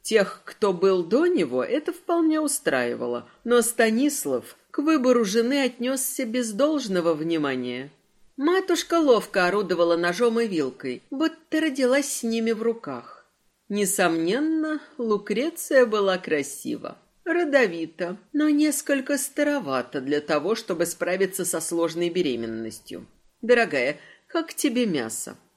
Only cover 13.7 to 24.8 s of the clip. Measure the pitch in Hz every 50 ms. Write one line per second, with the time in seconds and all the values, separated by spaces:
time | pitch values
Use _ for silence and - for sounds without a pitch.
13.7 | 202 208 202 185 - - 185 170 165 165 165 170 208 262 302 320 320 311 311 311
14.7 | 302 294 - - - - 240 220 208 202 208 - 208 220 277 330 330 - - -
15.7 | 302 262 247 226 214 214 202 190 185 180 185 - 156 147 135 - - - - 123
16.7 | 117 113 - - - _ _ _ _ _ _ 359 330 349 349 294 269 269 247 190
17.7 | 170 170 165 160 - - 180 170 185 - _ _ - 294 302 302 294 294 302 302
18.7 | 277 - - - 285 269 262 - 285 262 269 - - - 294 294 294 277 208 139
19.7 | 135 127 120 - - 143 127 139 147 147 147 - 160 147 143 190 226 226 - -
20.7 | 180 156 147 170 - - 165 170 185 190 196 185 185 - 175 - - 160 160 -
21.7 | 170 170 165 160 160 170 175 175 170 185 170 143 123 113 117 113 113 113 113 113
22.7 | 110 - _ - - 98 - - _ _ _ _ _ _ - 220 240 240 226 185
23.7 | 151 135 120 135 151 - - - - _ _ _ - 339 320 - - - - 285
24.7 | 226 247